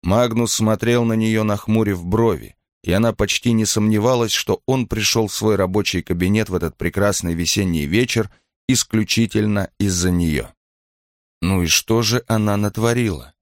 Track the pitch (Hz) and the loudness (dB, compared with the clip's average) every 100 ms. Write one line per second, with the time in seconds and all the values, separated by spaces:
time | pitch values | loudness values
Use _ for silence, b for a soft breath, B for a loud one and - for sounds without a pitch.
0 | 87 104 123 110 117 - 110 107 113 120 | 0 2 2 0 -2 0 0 0 2 2
1 | 117 110 110 110 107 104 - 110 107 92 | 2 0 2 2 0 -2 0 2 2 -2
2 | 87 107 117 90 57 _ _ _ - 92 | 0 2 2 0 -6 _ _ _ -2 0
3 | 113 104 104 - - 113 107 - 107 107 | 0 0 -2 0 0 0 0 0 2 2
4 | 110 127 113 - - 101 - 131 117 110 | 2 2 0 -2 -2 -4 0 -2 -2 -2
5 | 101 117 107 - 110 101 92 98 101 92 | 0 0 -2 0 0 2 0 0 0 -4
6 | - 87 92 104 104 92 82 - 85 98 | -2 0 2 2 0 -2 -4 -4 -4 0
7 | 101 98 87 85 85 - 95 82 73 98 | 0 0 -2 -2 -2 0 0 -2 0 0
8 | 127 117 110 b b _ - 127 - 110 | 0 -2 -4 b b _ -2 -2 0 -2
9 | 107 - 113 107 107 104 95 _ 101 90 | 0 0 0 0 0 -2 -4 _ -2 0
10 | 90 87 85 73 - _ _ _ _ _ | 0 2 2 0 -6 _ _ _ _ _
11 | _ _ _ _ 85 95 85 - - 113 | _ _ _ _ -2 0 0 0 0 0
12 | 107 120 - 110 107 101 104 107 113 117 | 2 -2 0 0 0 0 -2 0 0 0
13 | 113 87 - _ | -2 -4 -10 _